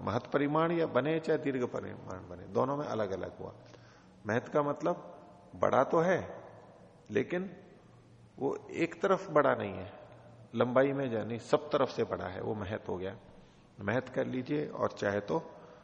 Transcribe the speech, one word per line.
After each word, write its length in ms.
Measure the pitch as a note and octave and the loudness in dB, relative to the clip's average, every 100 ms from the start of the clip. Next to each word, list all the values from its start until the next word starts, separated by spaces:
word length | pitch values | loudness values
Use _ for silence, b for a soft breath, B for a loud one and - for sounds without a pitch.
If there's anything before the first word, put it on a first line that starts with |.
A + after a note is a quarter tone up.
महत 260 | G2 A2 - | -2 -2 0
परिमाण 440 | D3 C#3+ D#3 E3 | 0 2 2 2
या 140 | E3+ D#3 | 2 2
बने 340 | B2 C3+ D#3+ | 2 2 0
चाहे 200 | D#3+ D#3 | 0 0
दीर्घ 240 | - C3 | 0 0
परिमाण 640 | B2 - G2 G2 - F#2 F2+ | -2 -2 -8 -10 -12 -12 -12
बने, 180 | F2 G2 | -12 -4
दोनों 300 | G2+ C3 C#3+ | 0 0 0
में 80 | D3 | -2
अलग 260 | A2 G#2 | -2 -2
अलग 260 | F#2 F2+ - | -4 -6 -8
हुआ। 160 | F#2+ - B B B B B B G#2 | -12 -12 B B B B B B -2
महत 200 | A2+ B2+ | -2 2
का 140 | D3+ | 2
मतलब 580 | C#3+ C#3+ D#3+ F3 - - - - - - | 2 0 0 -2 -6 -18 -20 -20 -20 2
बड़ा 280 | G2 A2 | 4 6
तो 160 | C#3 E3 | 6 4
है, 440 | E3+ E3 F#2+ - - - - - - - - | 4 2 0 -10 -16 -20 -20 -20 -20 -20 -2
लेकिन 440 | G#2 B2 F3 F#3+ - - - - - - - - - | 0 0 -2 -4 -10 -18 -20 -20 -20 -20 -20 -20 -4
वो 280 | C#3 - - | -2 -2 -6
एक 300 | - E3 - | -2 -2 0
तरफ 300 | G3 F#3 - | 2 2 4
बड़ा 240 | D3+ C3+ A#2 | 4 6 4
नहीं 180 | G#2+ | 0
है, 200 | F#2+ F#2+ - - - - - - A#2 | -6 -10 -12 -18 -20 -20 -20 -6 2
लंबाई 380 | A#2+ B2 C#3 | 4 6 4
में 180 | C#3 C3+ | 2 0
जानी 280 | A2+ G#2 A#2 | -2 -2 -6
सब 300 | - D3+ - | 2 2 4
तरफ 200 | D3 C3 | 2 2
से 140 | - | 2
बड़ा 220 | A2+ F2+ F2+ | 0 0 -4
है, 160 | F#2+ | -6
वो 140 | A2+ A2 | -4 -4
महत 280 | G2 G#2+ - | -4 -6 -4
हो 80 | F#2 | -4
गया। 200 | F#2+ G2 - B B B B - | -6 -8 -14 B B B B -6
महत 280 | G2+ A#2+ B2+ | 0 0 0
कह 140 | - | -2
लीजिए 440 | B2 B2+ B2 D3+ D3 | -2 -2 -2 -2 -2
और 240 | - G#2+ | 0 -2
चाहे 280 | - G#2 G2+ | 2 0 0
तो 320 | - D#3+ - B B B | 0 -2 -4 B B B